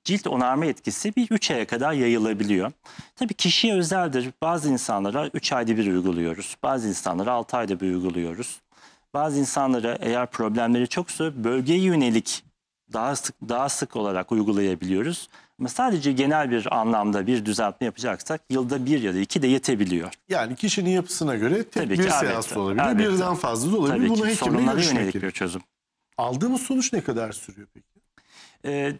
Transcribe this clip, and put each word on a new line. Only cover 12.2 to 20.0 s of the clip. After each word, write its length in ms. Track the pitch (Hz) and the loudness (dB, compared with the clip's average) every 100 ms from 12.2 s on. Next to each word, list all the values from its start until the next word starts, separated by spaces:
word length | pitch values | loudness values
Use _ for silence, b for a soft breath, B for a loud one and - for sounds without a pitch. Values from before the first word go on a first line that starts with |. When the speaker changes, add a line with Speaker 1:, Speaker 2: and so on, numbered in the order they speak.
| - - - _ _ _ _ | 0 -6 -10 _ _ _ _
Speaker 1:
daha 240 | 113 123 135 | -4 -2 -2
sık, 180 | - - 113 | -6 -8 -4
daha 200 | 120 143 | 0 0
sık 280 | - 135 117 | -2 -4 -2
olarak 360 | 104 92 92 | -2 -2 0
uygulayabiliyoruz. 960 | 113 104 101 98 87 90 95 139 175 - b b - | 2 2 2 2 0 0 0 0 -4 -10 b b -8
Ama 80 | 123 | -6
sadece 440 | - 254 180 143 | 0 0 2 2
genel 380 | 131 139 156 139 | 2 2 2 2
bir 260 | 120 107 117 | 0 0 0
anlamda 500 | 113 110 104 101 98 | 2 2 2 0 2
bir 180 | 123 | 0
düzeltme 400 | 104 107 104 - | 0 0 -2 -2
yapacaksak 560 | 120 - 123 92 - 156 - | -4 -4 -6 -6 -6 -8 -2
yılda 360 | 131 123 139 127 | -2 0 -2 0
bir 160 | 151 | 0
ya 120 | 104 | 2
da 40 | 92 | 0
iki 240 | 98 180 | 0 2
de 40 | 131 | 4
yetebiliyor. 680 | 135 135 113 95 87 | 4 2 0 2 0